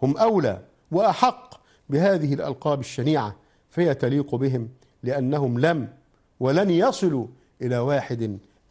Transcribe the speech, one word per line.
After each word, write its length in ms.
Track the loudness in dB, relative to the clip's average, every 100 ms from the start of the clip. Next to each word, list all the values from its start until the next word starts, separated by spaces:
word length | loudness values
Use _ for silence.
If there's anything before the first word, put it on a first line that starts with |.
هم 140 | 0 2
أولى 460 | 2 2 0 -4 -12 _ -4
وأحق 720 | 0 2 4 2 0 -14 -20 _ _ -4
بهذه 460 | 0 2 2 0
الألقاب 460 | -2 -4 -4 -4 -4
الشنيعة، 560 | -4 -4 0 0 -2 -10 _ _ _
فهي 240 | 0 0
تليق 400 | 2 0 0 -2
بهم 340 | -2 -2 -2 -6 -14 _ -8
لأنهم 560 | -4 -2 -2 0 0 2
لم 340 | 2 0 -4 -12 _ _ _ -4
ولن 300 | 0 2 2
يصلوا 560 | 4 2 2 0 -2 -6 -14 _ -8
إلى 160 | -4 -2
واحد 600 | 0 -2 -2 -6 -6 -8 _ _ -6